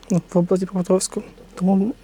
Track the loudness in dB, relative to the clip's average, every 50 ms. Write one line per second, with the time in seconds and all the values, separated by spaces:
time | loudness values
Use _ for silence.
0 | -6 -2 -2 -2 -2 0 0 0 2 2 0 0 0 -2 -4 -4 0 0 0 0
1 | 0 -2 -6 -10 -10 -10 -16 -20 -20 -20 -8 -2 0 2 2 2 2 0 -4 -2